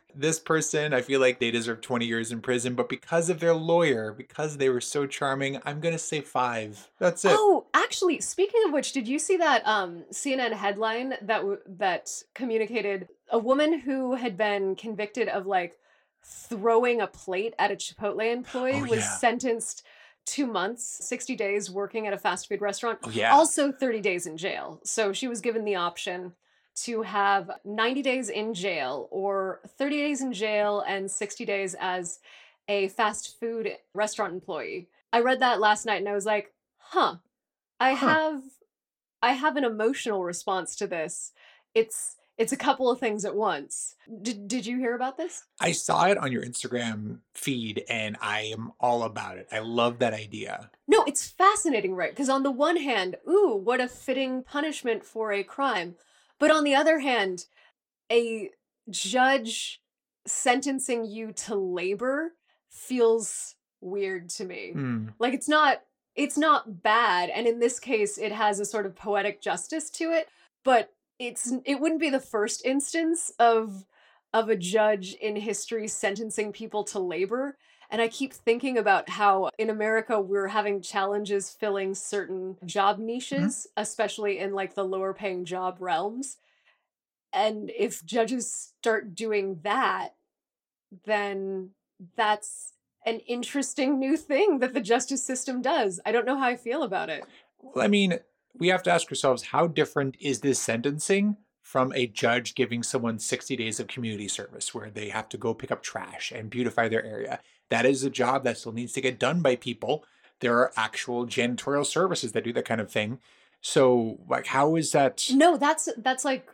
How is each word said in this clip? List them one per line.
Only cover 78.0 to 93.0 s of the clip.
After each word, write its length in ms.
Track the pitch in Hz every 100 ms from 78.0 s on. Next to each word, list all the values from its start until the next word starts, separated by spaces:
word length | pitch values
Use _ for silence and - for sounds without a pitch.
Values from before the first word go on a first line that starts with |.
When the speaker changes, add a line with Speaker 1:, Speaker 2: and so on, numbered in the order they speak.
Speaker 2:
I 60 | 226
keep 260 | - 269
thinking 440 | - - 240 269 247
about 320 | 208 190 -
how 400 | 196 208 190 185 -
in 120 | 220
America 500 | 214 214 220 220 220
we're 280 | 190 202 196
having 340 | 214 208 202
challenges 680 | 170 202 196 208 202 202 190
filling 440 | - 214 196 190
certain 640 | 190 - 208 175 190 185 185 175
job 340 | 202 196 208
niches, 680 | 226 240 254 277 285 - -
Speaker 1:
Mm-hmm. 120 | -
Speaker 2:
especially 580 | 214 - 202 214 208 196
in, 140 | 202
like, 220 | 196 190 202
the 100 | 190
lower 280 | 190 190
paying 300 | 190 202 180 170
job 320 | 180 190 180
realms. 580 | 180 165 202 240 269 - _ _ _ _ _ _ _ _ _
And 360 | - 214 214 202 -
if 260 | 302 - 165
judges 480 | 233 226 254 -
start 600 | - - _ 233 220 220
doing 460 | 165 220 208 196 180
that, 520 | 196 208 220 185 180 - _ _ _ _ _ _ _ 185 208
then 640 | 208 202 196 196 190 185 - _ _ 175 -
that's 580 | 214 214 - - - - _ _